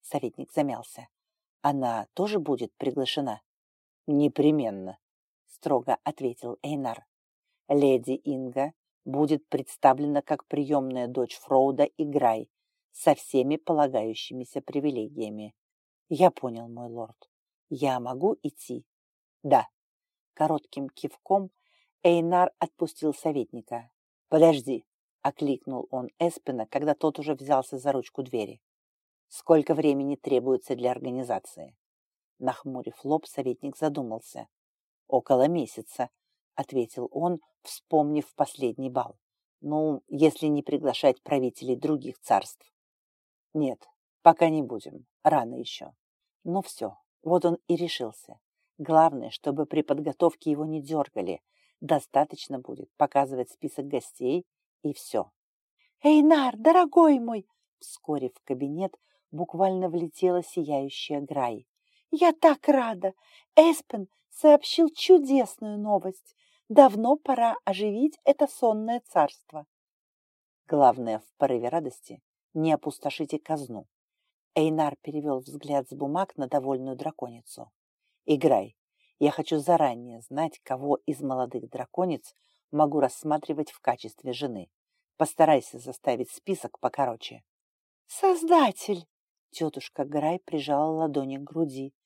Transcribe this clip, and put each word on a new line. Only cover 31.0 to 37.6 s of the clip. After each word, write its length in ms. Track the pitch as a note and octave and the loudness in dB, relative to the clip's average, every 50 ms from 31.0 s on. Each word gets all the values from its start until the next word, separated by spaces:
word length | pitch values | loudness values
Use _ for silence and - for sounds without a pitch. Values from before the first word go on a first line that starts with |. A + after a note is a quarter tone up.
| C3+ C3 B2 B2+ B2+ A#2+ A2+ A2 _ - - - D#2+ B1+ _ _ _ _ _ _ _ _ _ _ _ _ _ _ | -8 -8 -8 -8 -6 -6 -6 -6 _ -14 -20 -18 -20 -20 _ _ _ _ _ _ _ _ _ _ _ _ _ _
Нахмурив 640 | C3 B2+ B2+ - - C#3 C3 B2+ B2 A#2 - - - | -6 -6 -6 -6 -12 -12 -12 -10 -12 -12 -16 -12 -4
лоб, 200 | C3+ D3+ D#3 - | -2 -2 -2 -2
советник 520 | - - - C3 B2+ A#2+ _ - C#3+ - - | -8 -10 -6 -6 -6 -6 _ -10 -14 -8 -4
задумался. 720 | D#3 D3+ C#3+ C#3+ C3 A#2 A2 A2+ - - - B2+ A2 _ _ _ _ _ _ _ _ _ _ _ _ _ | -4 -4 -4 -4 -8 -8 -10 -12 -14 -16 -18 -18 -18 _ _ _ _ _ _ _ _ _ _ _ _ _
«Около 400 | - B2+ - - C#3 B2+ C3 D3+ | -2 -2 2 4 4 4 4 4
месяца», 600 | F3 E3+ B2+ - - - A2 - - - B2+ A#2+ _ _ _ _ _ _ _ _ _ | 2 -2 -4 -6 -8 -16 -16 -16 -8 -8 -8 -8 _ _ _ _ _ _ _ _ _
ответил 540 | - C#3 - C#3 C3 A#2 A2+ - - - - | -10 -10 -4 -2 -4 -4 -4 -6 -10 -10 -8
он, 300 | - C#3+ E3 F3 F3+ D#3+ _ _ _ _ | -6 -4 -2 -2 -2 -4 _ _ _ _